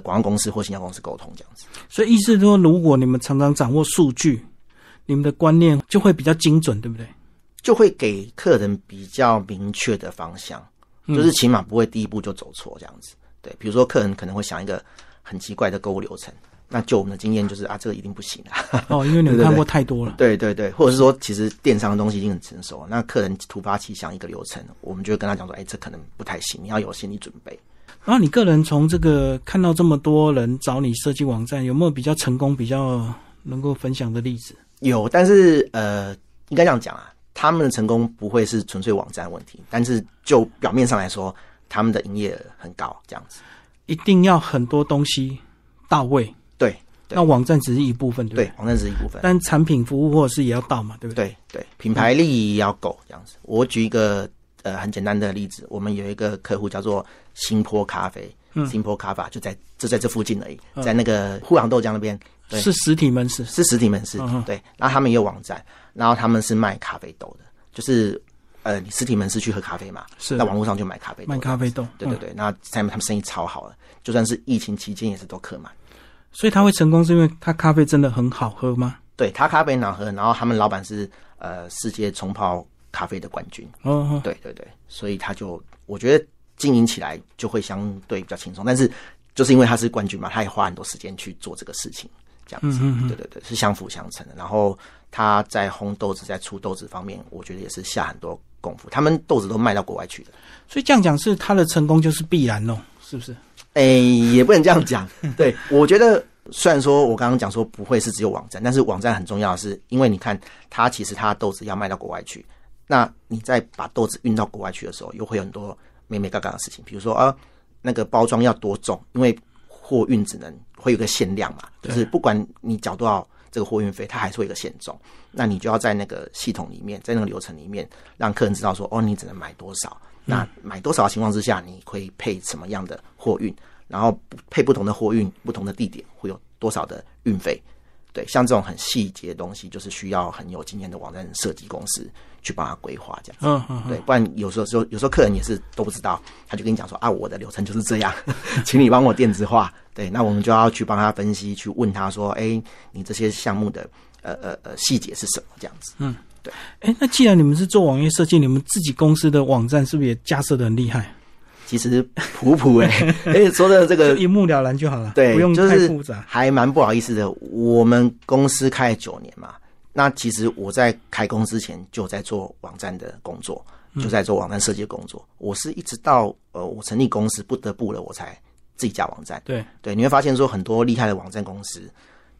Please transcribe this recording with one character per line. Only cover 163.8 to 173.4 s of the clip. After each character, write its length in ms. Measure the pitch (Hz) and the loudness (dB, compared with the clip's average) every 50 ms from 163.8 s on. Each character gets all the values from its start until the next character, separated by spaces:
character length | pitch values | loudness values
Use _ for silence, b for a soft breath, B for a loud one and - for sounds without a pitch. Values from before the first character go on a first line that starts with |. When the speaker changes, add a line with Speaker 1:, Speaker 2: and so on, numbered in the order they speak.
| 175 | 8
Speaker 1:
这 80 | 165 180 160 | 8 6 6
个 180 | 156 143 135 | 6 6 6
Speaker 2:
就 60 | 196 | 6
一 40 | 185 | 4
目 200 | 180 190 208 196 | 4 4 4 4
了 160 | 165 156 139 | 4 4 2
然 160 | 131 127 131 135 | 2 0 0 -2
就 120 | 156 151 | -2 -2
好 60 | 135 117 | -2 -4
了， 140 | 110 107 - | -6 0 4
Speaker 1:
对， 200 | 143 131 120 113 | 6 6 6 8
Speaker 2:
不 80 | 107 | 6
用 120 | 104 175 170 | 6 6 6
太 240 | 170 190 196 190 190 175 160 | 6 6 8 8 8 6 6
复 120 | 160 147 | 4 0
杂。 120 | 143 139 113 | -4 -8 -10
Speaker 1:
就 80 | 101 | -12
是 40 | 120 | -10
还 240 | - - 120 131 135 | -4 0 2 4 4
蛮 220 | 139 131 120 135 | 4 4 4 4
不 100 | 139 156 | 4 4
好 120 | 127 107 113 | 4 4 4
意 80 | 117 | 2
思 120 | 110 - 117 | 0 0 -2
的。 160 | 107 101 95 - - - 64 | -2 -2 -2 -4 -8 -12 -8
我 320 | 78 113 117 117 117 117 117 | -4 0 2 4 6 6 8
们 260 | 117 120 120 123 120 120 - - | 8 8 6 6 4 2 -2 -2
公 220 | - 135 135 139 135 | 0 2 4 4 4
司 220 | 139 - 135 135 | 2 2 0 0
开 220 | - - 131 120 | 0 2 0 0
了 40 | 113 | 0
九 240 | - - - 85 - | -2 -6 -10 -12 -14
年 140 | - - - | -16 -18 -20
嘛， 200 | - - - - - - - - - - - | -20 -20 -20 -20 -20 -20 -20 -20 -20 -20 -6
那 180 | - - 139 139 | 0 2 2 2
其 200 | 135 - - 120 | 2 0 -4 -4
实 180 | 98 104 110 113 - | -2 0 -2 -2 -2
我 160 | - 98 98 | -4 -8 -4
在 260 | 98 131 123 117 - - - _ | 0 2 2 2 2 -2 -8 _
开 160 | - - 107 101 | -6 -4 -4 -2
工 180 | 117 110 110 | -2 -2 -2
之 140 | 101 110 113 | -2 -2 -6
前 260 | - - 85 87 92 - | -6 -8 -12 -16 -16 -12
就 160 | - 120 98 92 | -10 -8 -8 -8
在 140 | 101 101 | -8 -10
做 340 | 101 - 110 101 95 92 - - | -8 -8 -8 -8 -8 -10 -14 -18
网 160 | - 87 87 92 | -20 -18 -16 -12
站 200 | 117 107 95 87 | -12 -12 -12 -12
的 220 | 82 85 85 - | -14 -16 -16 -16
工 160 | - 175 - - | -16 -14 -14 -12